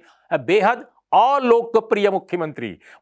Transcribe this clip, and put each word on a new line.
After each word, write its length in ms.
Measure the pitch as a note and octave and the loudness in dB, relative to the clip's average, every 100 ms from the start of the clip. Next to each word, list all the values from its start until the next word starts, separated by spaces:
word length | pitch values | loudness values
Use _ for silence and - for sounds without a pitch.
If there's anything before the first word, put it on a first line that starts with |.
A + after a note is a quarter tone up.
| - _ _ | -12 _ _
बेहद 540 | D#3 A#2+ G3 G3 A#3+ - _ _ | -6 0 0 2 -2 -8 _ _
अलोकप्रिय 960 | E3 A#3 C#4+ B3+ A#3 A3+ A3 A3 G#3 G3+ | 2 2 2 2 2 2 -2 0 0 0
मुख्यमंत्री, 680 | F#3+ - F3+ D#3+ C#3+ A#2 E2 - - | -2 -6 -6 -8 -8 -12 -12 -20 -14